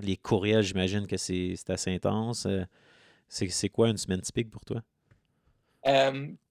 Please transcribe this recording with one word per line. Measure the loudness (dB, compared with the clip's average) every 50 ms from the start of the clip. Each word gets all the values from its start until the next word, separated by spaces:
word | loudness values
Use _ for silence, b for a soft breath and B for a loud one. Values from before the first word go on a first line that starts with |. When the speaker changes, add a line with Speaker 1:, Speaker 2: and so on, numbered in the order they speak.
| -4
Speaker 1:
Les | -4 -4
courriels, | -4 0 0 2 2 4 4 4 4 4
j'imagine | 2 2 0 0 0 0 -2 -2
que | -4 -4
c'est, | -6 -4 -4 -2 -2 -2 -2 -4
c'est | -6 -4 -4
assez | -4 -4 -2 -4 -4
intense. | -2 0 0 0 0 -2 -4 -6 -4 -2
Euh, | -2 -2 -2 -4 -6 b b b b b b b b b b b b
c'est, | -6 -6 -4 -4
c'est | -2 -2 -2 -2
quoi | 2 2 2 2
une | 2
semaine | 0 -2 -2 -4 -4
typique | -4 -4 -4 -4 -6 -6
pour | -8 -16 -10
toi ? | -8 -8 -8 -8 _ _ _ _ _ _ _ _ _ _ _ _ _ _ _ _ _ _ _ 2
Speaker 2:
Euh, | 4 6 6 6 4 2 -2 -6 -10 -12 -16 _ _